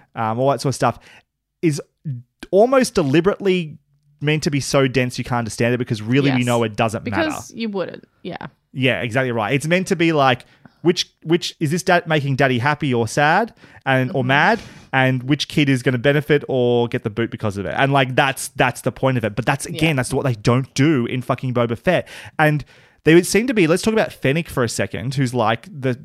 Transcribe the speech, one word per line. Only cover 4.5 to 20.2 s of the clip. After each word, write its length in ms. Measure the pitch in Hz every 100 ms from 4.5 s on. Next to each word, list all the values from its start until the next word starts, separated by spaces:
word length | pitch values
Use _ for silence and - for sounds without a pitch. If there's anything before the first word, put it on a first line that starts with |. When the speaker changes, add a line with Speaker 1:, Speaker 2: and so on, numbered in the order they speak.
Speaker 1:
be 80 | 143
so 300 | - 143 135
dense 280 | 127 123 -
you 80 |
can't 140 | 120 120
understand 360 | 110 - 117
it 40 | 123
because 240 | 123 107
really 280 | 107 135 139
we 60 | 131
Speaker 2:
Yes. 80 | 123
Speaker 1:
know 180 | 120
it 100 | 113
doesn't 300 | 104 117 107 80
matter. 180 | 98 311
Speaker 2:
Because 240 | - -
you 140 | - 226
wouldn't. 360 | 196 165 - - _
Yeah. 240 | 185 - - - _
Speaker 1:
Yeah, 280 | 127 127 98
exactly 300 | 113 123 127
right. 240 | 117 104
It's 120 | 139 151
meant 200 | 180 185
to 80 | 175
be 160 | 165
like, 320 | 151 135 123 - _ - _
which, 260 | 165 - - _
which 320 | 156 175 - -
is 100 | 151
this 120 | 175
dad 220 | - 175 160
making 260 | 156 139 123
daddy 220 | 123 123
happy 340 | 143 147 143
or 140 | 120 110
sad 480 | - 147 180 226 - - - 139
and, 240 | 131 127
or 120 | 135
Speaker 2:
Mm-hmm. 40 | 127
Speaker 1:
mad, 320 | 139 180 226 - - -
and 300 | 135 131 131
which 220 | 127 147 -
kid 200 | 165 139
is 140 | 131
gonna 140 | 131 123
benefit 440 | 143 147 143 147 -
or 400 | 127 120 120 120
get 160 | 123
the 60 | 113
boot 200 | 104 113
because 260 | 117 107 98
of 60 | 85
it. 80 | 87
And, 160 | 135
like, 240 | 139 131 131
that's, 320 | 139 - -
that's 320 | - 131 -
the 100 | 127
point 260 | - 131 127
of 60 |
it. 120 | 104 101
But 100 | 117
that's, 200 | 143 -
again, 240 | 151 160
Speaker 2:
Yeah. 40 |
Speaker 1:
that's 180 | 135 123
what 120 | 131